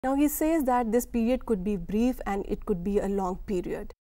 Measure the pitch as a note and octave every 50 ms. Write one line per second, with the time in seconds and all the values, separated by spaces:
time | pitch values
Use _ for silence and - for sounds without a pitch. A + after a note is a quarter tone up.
0 | - C4 C4+ C#4 D4 D4 - - D#4+ D#4 E4 E4 C4+ B3 B3 B3 B3 A3 G#3 B3
1 | B3 - - A#3+ A3+ A3+ B3+ B3+ - - A3+ F#3+ F3 G#3+ G#3 F#3 E3+ - F#3+ G#3+
2 | A#3 B3+ B3 - - - G3 G3+ - - G#3 - - - G#3+ E3+ F3 G3+ G3+ G3+
3 | - G3 G3+ G3 F#3+ F3+ F#3+ - - - G#3 F3+ F3 E3 C#3+ D#3+ G#3 - - _
4 | _